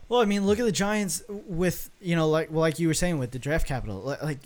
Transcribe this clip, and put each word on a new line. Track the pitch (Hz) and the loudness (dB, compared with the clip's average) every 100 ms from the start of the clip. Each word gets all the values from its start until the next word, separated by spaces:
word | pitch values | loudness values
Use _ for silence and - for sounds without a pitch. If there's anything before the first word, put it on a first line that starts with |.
| - | -2
Well, | 240 | 2
I | 208 | 4
mean, | 202 196 | 2 2
look | 208 | 2
at | 240 | 2
the | |
Giants | 151 202 214 196 - - | 2 0 0 -2 -4 -8
with, | 202 214 170 180 - - - | -12 -6 0 0 0 -8 -8
you | 175 170 | 0 2
know, | 156 | 4
like, | 156 156 | 2 0
like | 160 160 151 | 2 2 2
you | 170 | 0
were | |
saying | 151 180 156 | 2 0 0
with | 123 | -4
the | 127 | -6
draft | 143 160 - | -2 0 0
capital. | 127 104 98 | -2 -4 -6
Li-, | 120 139 | -6 -6
like, | 151 135 | -6 -6